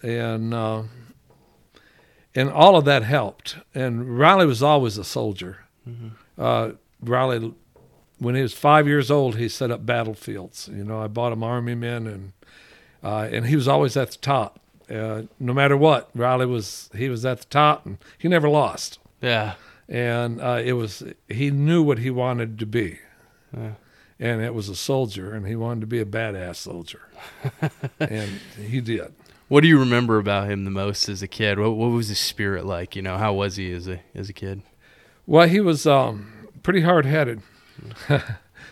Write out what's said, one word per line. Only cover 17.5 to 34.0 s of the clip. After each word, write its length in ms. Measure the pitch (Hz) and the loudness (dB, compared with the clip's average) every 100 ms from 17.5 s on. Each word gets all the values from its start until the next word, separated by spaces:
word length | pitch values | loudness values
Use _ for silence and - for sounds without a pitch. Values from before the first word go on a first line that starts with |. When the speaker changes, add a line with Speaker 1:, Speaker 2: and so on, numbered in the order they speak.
| 139 151 - - | 2 4 2 -4
Speaker 1:
and 120 | 98 - - | -16 -18 -6
he 100 | 165 | 2
never 220 | 170 147 | 4 4
lost. 500 | 147 120 - - - _ _ | 4 2 -2 -12 -14 _ _
Speaker 2:
Yeah. 320 | 127 113 107 92 - - - | 0 0 -2 -8 -18 -20 -10
Speaker 1:
And, 540 | 120 120 117 120 117 | -4 -2 -2 -2 -4
uh, 200 | 131 120 | -4 -2
it 100 | 123 | -2
was, 280 | 123 110 - - - - | -2 -4 -10 -16 -16 -10
he 200 | 113 143 | -4 -2
knew 320 | 139 147 170 | 2 2 4
what 180 | 151 117 | 4 2
he 100 | 127 | -2
wanted 500 | 123 127 120 113 107 | -2 -2 -2 -4 -6
to 60 | 107 | -4
be. 340 | 117 95 73 - _ _ _ _ 117 | -2 -4 -8 -20 _ _ _ _ -14
Speaker 2:
Yeah. 180 | 110 107 _ _ _ - | -12 -14 _ _ _ -8
Speaker 1:
And 220 | 117 117 | -4 -2
it 120 | 117 | -4
was 140 | 117 101 | -6 -8
a 80 | 92 | -8
soldier, 580 | - 135 120 98 92 | -2 -2 -2 -6 -10
and 140 | 110 98 | -8 -8
he 80 | 113 | -6
wanted 240 | 113 117 | -6 -6
to 60 | 110 | -4
be 120 | 120 | -4
a 40 | 104 | -4
badass 520 | 110 113 98 90 85 | -4 -6 -6 -10 -12
soldier. 440 | - 90 - - - - - - 131 | -12 -14 -14 -18 -20 -20 -20 -10 -10
Speaker 2:
<laughs> 480 | - 156 - 139 - | -6 -8 -6 -12 -6
Speaker 1:
And 380 | 151 110 101 98 - 104 | -6 -4 -8 -10 -16 -14
he 220 | 104 127 | -8 -6
did. 320 | 117 110 - - _ _ - | -4 -6 -8 -18 _ _ 2
Speaker 2:
What 140 | 143 | 6
do 60 | 165 | 8
you 100 | 151 | 8
remember 380 | 127 120 120 110 | 6 4 4 2
about 320 | 101 101 101 | 2 0 0
him 140 | 101 98 | -2 -4
the 60 | |
most 360 | 98 101 101 - | -4 -4 -2 -4
as 140 | 95 | -6
a 60 | 98 | -8
kid? 300 | - 107 101 | -2 0 2
What, 140 | 107 110 | 0 2
what 160 | 117 | 0
was 180 | 117 107 | 0 -2
his 100 | 101 | -4
spirit 460 | - - 101 95 92 | -4 -4 -4 -4 -4
like? 280 | 87 92 98 | -6 -8 -8
You 60 | |
know, 160 | 95 92 | -6 -2
how 140 | 107 | 0
was 220 | 98 98 95 | 0 -2 -4
he 160 | 92 | -8
as 160 | 87 92 | -8 -8
a, 140 | 90 | -10